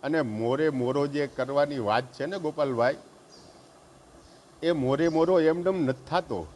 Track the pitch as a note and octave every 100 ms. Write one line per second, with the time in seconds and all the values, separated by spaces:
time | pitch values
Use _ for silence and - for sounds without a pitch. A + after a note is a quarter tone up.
0 | C3+ D#3 C3 G#2+ A#2 C3+ D#3 C3+ B2 C3+
1 | C#3+ C#3+ C#3+ - B2+ C#3+ C#3+ C#3+ G#2+ A2
2 | B2+ - C#3+ F#3+ D#3 D3+ C#3+ A#2+ A#2+ B2
3 | - - - - - - - - - -
4 | - - - - - - E3 E3+ B2+ C#3
5 | E3+ D#3+ E3 F#3 D#3+ E3 F3 F#3+ C#3 B2+
6 | - E3+ F3+ G#2 D#2